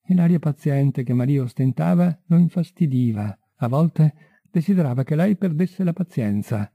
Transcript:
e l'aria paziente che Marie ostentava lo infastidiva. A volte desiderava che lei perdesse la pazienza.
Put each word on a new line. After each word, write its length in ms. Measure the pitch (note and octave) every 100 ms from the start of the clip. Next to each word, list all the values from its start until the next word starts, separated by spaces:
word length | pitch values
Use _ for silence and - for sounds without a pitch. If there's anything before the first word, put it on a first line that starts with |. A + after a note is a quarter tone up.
e 140 | - F#3
l'aria 240 | E3+ F3
paziente 640 | D3+ C#3+ D3+ C#3 C#3 C3
che 100 | B2+
Marie 280 | B2 B2+ C#3+
ostentava 760 | B2 - C3 B2 E3 F3 F3 D#3+ _
lo 100 | E3+
infastidiva. 1000 | E3+ F3+ E3 _ D#3+ B2+ B2 G#2 G#2 G2 _ _
A 100 | A#2+
volte 460 | C3+ E3 - D#3 - _ _ _
desiderava 540 | F3+ D#3 F#3+ D3 A#2+
che 120 | C3 D#3
lei 220 | F#3+ G3
perdesse 460 | F#3+ D3+ F3+ -
la 100 | F#3
pazienza. 760 | E3 F3 - G#2+ G2+ - A2 G2+